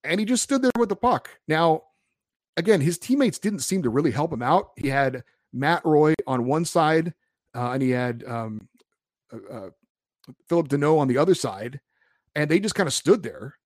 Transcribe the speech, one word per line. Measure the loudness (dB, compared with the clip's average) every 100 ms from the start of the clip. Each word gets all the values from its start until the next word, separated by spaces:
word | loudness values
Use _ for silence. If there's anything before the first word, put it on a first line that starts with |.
And | -2 -2
he | 0
just | -2
stood | 0 0
there | 2 0
with | -2
the | 0
puck. | 0 0 -4 -18 -2
Now, | 2 2 2 _ _ _ _ _ _ _ -4
again, | 2 4
his | 2 -2
teammates | -2 2 2 0
didn't | -6 -4
seem | -4 -2
to | 0
really | 0 0
help | -2 -4
him | -4
out. | 2 0 0 -6
He | -2
had | 0 0 -2 -14 _ _
Matt | -4 0 0 4
Roy | 4 4 2 -2
on | -2 0
one | -2 0
side, | 2 2 2 -2 -10 _ _ _ -8
uh, | -4
and | -2
he | 0
had, | 0 -2 -6 -8
um, | -8 -8 -10 -16 _ _ _ _ _ _
uh, | -20 -16
uh, | -16 -16 _ _ _ _ _ -20 -20 _
Philip | 0 0
Deneau | 0 2 2
on | 2
the | 2
other | 2 2
side. | -2 -8 -12 -14 _ _ _ _ _ -4
And | 0
they | 2
just | 0 -2
kinda | -2
stood | -2 2 2
there. | 0 -12 -16 _